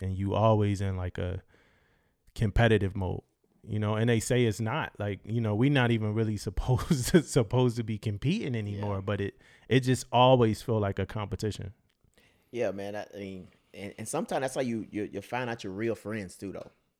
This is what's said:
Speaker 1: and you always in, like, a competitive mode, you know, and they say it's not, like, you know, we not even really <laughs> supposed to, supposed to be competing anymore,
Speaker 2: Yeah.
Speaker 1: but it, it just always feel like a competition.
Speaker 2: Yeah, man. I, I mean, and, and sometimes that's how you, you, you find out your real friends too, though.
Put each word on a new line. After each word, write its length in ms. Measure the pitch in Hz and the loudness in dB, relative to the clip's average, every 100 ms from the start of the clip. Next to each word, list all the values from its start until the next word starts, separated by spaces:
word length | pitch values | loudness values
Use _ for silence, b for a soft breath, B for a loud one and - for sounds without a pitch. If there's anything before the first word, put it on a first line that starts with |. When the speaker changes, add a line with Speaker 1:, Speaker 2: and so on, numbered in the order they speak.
Speaker 1:
and 140 | 95 95 | -4 -2
you 180 | 98 | 0
always 480 | 98 110 107 104 98 | 4 4 6 4 0
in, 160 | 98 92 | -2 -4
like, 180 | 90 - | -6 -4
a 260 | 90 95 - b b b b b b b b | -6 -6 -12 b b b b b b b b
competitive 600 | - 110 - 117 107 98 | -2 0 4 6 4 2
mode, 280 | 101 92 95 - _ _ _ 110 | -2 -4 -6 -10 _ _ _ -8
you 120 | 107 | -2
know, 180 | 107 107 | 0 2
and 120 | 117 | 2
they 100 | 113 | 2
say 240 | - 127 | 2 2
it's 160 | 117 101 | 2 0
not, 320 | 110 151 117 - | -2 -4 -4 -6
like, 220 | 101 95 | -6 -6
you 160 | - 117 | -4 -2
know, 140 | 110 | 0
we 160 | 104 139 | 2 4
not 200 | 143 120 | 4 4
even 240 | 117 107 | 2 0
really 220 | 107 110 104 | 0 0 -2
<laughs> 100 | 107 | -4
supposed 600 | - - 123 - 139 120 | -2 0 0 2 0 4
to, 140 | 175 | 2
supposed 560 | - 139 104 123 127 117 | 4 0 2 2 2 0
to 40 | |
be 160 | 110 107 | -4 -4
competing 560 | 113 101 135 214 180 | -4 -4 -2 -2 -2
anymore, 420 | 117 104 101 101 98 | -4 -4 -4 -4 -4
Speaker 2:
Yeah. 40 | |
Speaker 1:
but 200 | 98 101 | -2 -2
it, 200 | 101 - B B B | -4 -8 B B B
it 120 | 131 | 2
just 240 | 127 123 - | 4 0 2
always 500 | 120 127 131 113 104 | 6 8 8 6 2
feel 160 | - 110 | -2 0
like 200 | 101 98 | 0 -2
a 80 | 95 | -4
competition. 680 | 107 98 95 107 98 95 - _ _ _ _ b b b | -4 -6 -4 -6 -6 -10 -16 _ _ _ _ b b b
Speaker 2:
Yeah, 180 | 120 107 | -4 -4
man. 240 | 98 101 | -4 -8
I, 120 | 104 - | -10 -12
I 60 | 98 | -12
mean, 300 | 98 95 82 _ _ | -12 -12 -16 _ _
and, 200 | - 98 - | -16 -14 -12
and 80 | 110 | -8
sometimes 360 | 147 226 156 | -6 -4 -4
that's 120 | 135 | -4
how 60 | 151 | -4
you, 260 | 127 113 - | -4 -4 -6
you, 180 | 101 98 | -8 -6
you 120 | 95 | -8
find 260 | - 123 123 | -8 -6 -6
out 140 | 113 | -8
your 80 | 101 | -8
real 220 | 95 113 | -4 -4
friends 420 | 104 104 110 92 - | -4 -6 -8 -10 -12
too, 160 | 98 | -12
though. 180 | - - _ _ | -12 -14 _ _